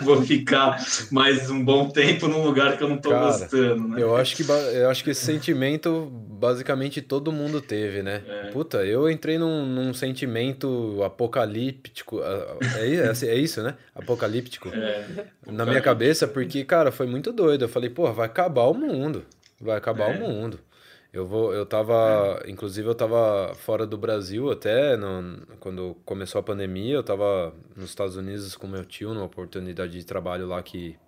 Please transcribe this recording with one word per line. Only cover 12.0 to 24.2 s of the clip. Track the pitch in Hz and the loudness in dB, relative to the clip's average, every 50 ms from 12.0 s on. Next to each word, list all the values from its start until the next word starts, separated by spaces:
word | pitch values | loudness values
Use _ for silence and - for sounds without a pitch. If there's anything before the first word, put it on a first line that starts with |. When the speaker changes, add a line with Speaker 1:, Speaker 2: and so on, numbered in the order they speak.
| - - 113 101 | -14 -8 -6 -6
Speaker 2:
ah, | 69 78 98 98 - - - - 131 120 123 | -4 -4 -4 -4 -6 -8 -8 -4 -4 -4 -2
é | 110 110 | -2 0
i-, | 123 151 175 | 0 2 2
é, | 147 113 110 117 - 117 117 | 2 2 0 0 0 0 2
é | |
isso, | 127 147 160 - 117 | 2 2 0 -2 -4
né? | 107 127 147 - - _ _ | -4 -6 -6 -8 -18 _ _
Apocalíptico. | - - - 123 117 120 107 107 123 117 - - - - 92 | -14 -4 -4 -2 0 0 -2 -2 -2 -4 -6 -14 -12 -12 -8
Speaker 1:
É, | - 110 110 107 104 104 104 98 165 190 208 - _ _ - | -6 -4 -4 -4 -4 -4 -6 -8 -10 -10 -12 -12 _ _ -16
Speaker 2:
Na | - 110 107 117 | -12 -4 -2 0
minha | 113 131 131 | 2 2 4
Speaker 1:
apocalíptico. | 123 | 4
Speaker 2:
cabeça, | 135 123 110 113 139 160 160 160 | 4 4 6 6 4 4 4 2
porque, | - - 135 127 165 - 139 131 | 0 0 -4 -4 -2 -4 -6 0
cara, | - 185 170 160 131 | 2 4 4 4 4
foi | - - 135 | 2 0 -4
muito | 123 123 131 147 226 240 | -2 -2 -4 -4 -4 0
doido. | 233 185 156 147 139 127 | 2 4 4 4 4 2
Eu | 113 | 0
falei, | - 127 123 123 | 0 -2 -2 -2
"Pô, | 123 147 175 135 110 | -2 0 0 0 2
vai | 107 117 | 0 -2
acabar | 113 - - 180 180 151 123 117 | 0 2 0 0 2 4 4 4
o | 127 170 | 4 4
mundo. | 247 311 302 196 131 135 156 147 95 - - _ _ _ _ _ _ | 2 0 -2 -2 -2 -2 -4 -4 -6 -10 -14 _ _ _ _ _ _
Vai | 113 110 110 | -4 -2 -2
acabar | 104 - 113 113 - 104 107 | -2 0 -2 -2 0 0 0
Speaker 1:
É. | 135 | 0
Speaker 2:
o | 196 | -2
mundo." | 226 208 123 104 110 117 - - _ _ _ _ - - - - _ _ | -4 -4 -4 -4 -6 -6 -8 -12 _ _ _ _ -20 -20 -20 -20 _ _
Eu | - 95 92 | -8 -8 -6
vou, | 90 101 110 113 107 95 | -2 0 0 2 2 0
eu | 104 101 | -2 -2
tava, | - 117 107 110 107 113 113 113 110 110 107 101 98 92 - - | 0 0 0 2 4 4 4 6 6 6 4 4 2 0 -4 -8
Speaker 1:
É. | 90 | -10
Speaker 2:
inclusive | 98 92 110 101 95 104 107 | -12 -10 -10 -8 -6 -4 -2
eu | 113 117 | -2 0
tava | 117 120 110 113 117 117 110 107 98 95 90 87 | 0 0 2 4 4 4 4 4 2 0 -2 -6
fora | - - - 110 107 110 | -10 -4 -4 -2 -2 -2
do | 104 107 101 | -4 -4 -4
Brasil | 107 110 107 104 | -2 -2 -2 -2